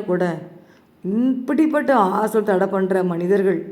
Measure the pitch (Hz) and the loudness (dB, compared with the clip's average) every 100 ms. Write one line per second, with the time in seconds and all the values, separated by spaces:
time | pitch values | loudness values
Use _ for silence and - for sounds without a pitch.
0 | 202 180 180 160 - - - - _ _ | -2 -2 -2 -4 -10 -20 -20 -20 _ _
1 | 180 214 254 262 - 285 311 302 277 262 | -4 -2 0 -2 -2 0 2 2 2 2
2 | 190 202 214 220 208 185 190 196 190 190 | 2 0 0 0 2 2 0 0 0 0
3 | 185 170 175 175 196 170 - | 0 -2 0 2 2 0 -4